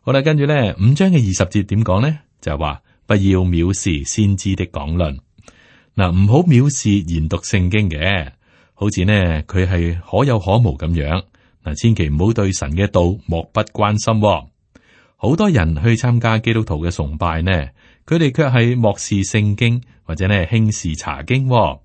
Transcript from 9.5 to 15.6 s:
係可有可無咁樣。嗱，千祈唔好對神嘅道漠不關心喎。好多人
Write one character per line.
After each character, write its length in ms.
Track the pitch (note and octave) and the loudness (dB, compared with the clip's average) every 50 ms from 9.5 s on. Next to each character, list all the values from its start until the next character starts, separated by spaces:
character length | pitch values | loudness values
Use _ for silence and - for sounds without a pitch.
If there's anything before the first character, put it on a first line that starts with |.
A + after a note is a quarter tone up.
| - F#2 F#2 | -2 -2 0
係 340 | F2+ F#2+ F2 E2+ E2+ E2+ E2+ | 0 0 0 0 -2 -4 -6
可 240 | E2 - - G2 C3+ | -8 -2 -2 0 2
有 140 | C#3 A#2+ | 2 0
可 200 | G#2+ F2 F#2+ G2 | -2 0 0 2
無 200 | A#2+ A#2 F#2+ C2 | 2 2 2 0
咁 140 | C2+ D2 D#2+ | -2 -4 -2
樣。 320 | E2+ E2 C#2+ D2 E2+ F#2 - _ _ _ _ _ _ _ _ | -2 -2 -2 -2 -4 -4 -4 _ _ _ _ _ _ _ _
嗱， 100 | - D2+ | -10 -8
千 220 | - - A#2 A2 | 0 0 0 2
祈 120 | F#2 E2 D2 | 2 0 0
唔 180 | D2 D2+ F2+ | 0 0 0
好 60 | G#2+ A#2 | 0 0
對 180 | A2+ G2+ F#2+ | 0 0 -2
神 200 | F#2+ - - C#2 D2 | -2 -4 -6 -4 -2
嘅 80 | F2 G2+ | -2 -2
道 300 | G#2 - F#2 F2 F2 G2 G#2 - | 2 2 2 2 2 0 -4 -6
漠 160 | - - E2 E2 - | -6 -4 -4 -6 -4
不 100 | _ A2 | _ -4
關 380 | G#2 - _ - G#2 G#2 G#2+ G#2+ | -4 -4 _ -2 -2 0 0 0
心 140 | - - A2+ G#2+ | 0 0 0 2
喎。 260 | G#2 G#2 F#2 D2 C2+ - _ _ _ _ _ - _ _ _ _ _ _ _ | 2 2 0 0 -4 -14 _ _ _ _ _ -20 _ _ _ _ _ _ _
好 180 | _ - G#2 D3 | _ 0 0 2
多 140 | E3 G#3+ G#3 | 2 2 2
人 260 | E3 A2 | 2 2